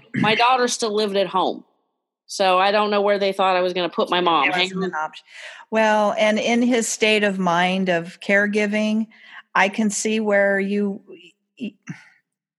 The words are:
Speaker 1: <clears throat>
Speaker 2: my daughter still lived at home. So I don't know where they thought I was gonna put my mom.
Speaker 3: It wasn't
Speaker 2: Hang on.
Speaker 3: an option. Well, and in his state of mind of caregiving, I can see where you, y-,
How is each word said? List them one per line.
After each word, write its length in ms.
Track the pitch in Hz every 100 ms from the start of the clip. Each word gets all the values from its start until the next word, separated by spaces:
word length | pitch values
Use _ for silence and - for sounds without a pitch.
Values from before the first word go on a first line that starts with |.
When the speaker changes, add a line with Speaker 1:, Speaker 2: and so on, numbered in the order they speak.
| -
Speaker 1:
<clears throat> 80 | -
Speaker 2:
my 200 | 202 220
daughter 320 | 233 254 240
still 260 | - 226
lived 220 | 208 214 196
at 120 | 185
home. 360 | 185 151 - - _ _ _ _ _ _
So 340 | - 190 185
I 120 | 196
don't 160 | 208 208
know 100 | 208
where 160 | 202 202
they 120 | 196
thought 240 | 190 190 185
I 60 |
was 100 | 185
gonna 160 | 180 175
put 220 | 202 196
my 100 | 175
mom. 260 | 180 160 135
Speaker 3:
It 40 |
wasn't 200 | 180 185
Speaker 2:
Hang 60 | 185
on. 40 |
Speaker 3:
an 120 | 185 156
option. 300 | 156 - - - - - -
Well, 420 | 220 220 214 208 -
and 200 | 214 214
in 220 | - 233
his 280 | 240 247 226
state 340 | - 220 214
of 160 | 208 196
mind 480 | 185 170 180 185 190
of 320 | 170 170 -
caregiving, 880 | - 202 208 214 208 208 214 214 220 - - - - -
I 120 | 196
can 200 | 208 220
see 300 | 202 220 220
where 400 | 214 202 202 196
you, 420 | 196 202 202 196 _ - - _ _ _
y-, 140 | 226 - - - - _ _ _ _